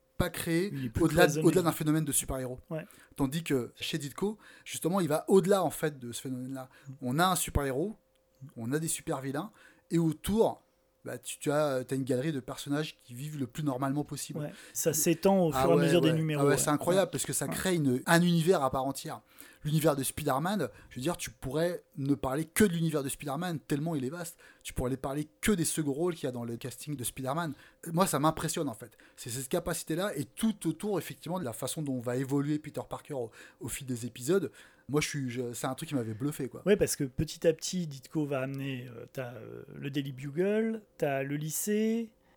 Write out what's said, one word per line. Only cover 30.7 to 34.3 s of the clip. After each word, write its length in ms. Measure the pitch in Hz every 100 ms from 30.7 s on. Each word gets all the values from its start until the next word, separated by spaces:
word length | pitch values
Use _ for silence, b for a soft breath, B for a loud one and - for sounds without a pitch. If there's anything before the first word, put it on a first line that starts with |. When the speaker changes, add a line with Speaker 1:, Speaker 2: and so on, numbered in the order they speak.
| 160 208 180
Speaker 1:
effectivement, 400 | - - 151 185
de 80 | 123
la 80 |
façon 260 | - 131 165
dont 180 | 143 127
va 180 | 120 123
évoluer 420 | 131 143 143 151
Peter 240 | 147 127 110
Parker 280 | 127 -
au, 160 | 135 113 B B B
au 80 | 135
fil 180 | - 127
des 180 | 120
épisodes. 480 | 117 - 123